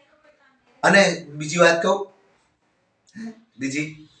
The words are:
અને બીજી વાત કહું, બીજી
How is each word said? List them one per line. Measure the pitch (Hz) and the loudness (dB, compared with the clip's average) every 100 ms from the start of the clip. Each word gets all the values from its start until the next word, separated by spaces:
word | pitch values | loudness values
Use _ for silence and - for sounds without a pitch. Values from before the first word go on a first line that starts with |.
| _ _ _ _ _ _ _ _ | _ _ _ _ _ _ _ _
અને | - 196 180 - 147 | 2 4 4 0 -10
બીજી | 147 151 175 | -12 -4 2
વાત | 170 170 | 4 4
કહું, | - - - _ _ _ _ _ _ _ _ _ _ 214 226 - _ - | 0 -2 -6 _ _ _ _ _ _ _ _ _ _ -18 -18 -18 _ -12
બીજી | 135 143 156 - - _ | -8 -6 -8 -12 -20 _